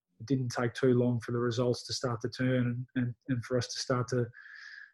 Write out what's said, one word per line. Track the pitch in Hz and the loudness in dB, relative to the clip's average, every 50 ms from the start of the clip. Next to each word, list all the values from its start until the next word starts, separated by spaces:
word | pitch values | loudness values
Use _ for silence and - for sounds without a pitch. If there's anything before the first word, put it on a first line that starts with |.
| _ _ _ - | _ _ _ -10
it | 113 | -2
didn't | - 139 131 127 117 | 0 0 0 0 -2
take | - 127 120 113 - | -2 0 -2 -2 0
too | - 135 127 123 | 2 4 6 6
long | 123 123 123 123 113 | 6 6 4 2 0
for | - 120 | -2 -2
the | 120 120 | -2 0
results | 120 120 110 123 123 123 120 - - | 0 0 2 2 2 2 0 0 -4
to | - 110 | -8 -6
start | - - 123 117 - | -4 -2 -2 -4 -2
to | - 120 | -4 -6
turn | - - 127 127 127 127 120 | -2 0 0 2 2 2 2
and, | 120 120 123 127 - - | 0 0 -4 -6 -4 -2
and, | 131 123 123 - _ - - | -2 -2 -2 -4 _ -4 -4
and | 127 120 - | -2 -2 -2
for | - 127 | 0 0
us | 123 - | 0 0
to | - - - | -2 -6 -6
start | - - 127 123 117 - | -2 0 0 0 0 0
to, | 127 123 117 113 - - - - - - - - - - - - | 0 0 0 -2 -4 -16 -20 -20 -20 -18 -18 -18 -18 -18 -20 -20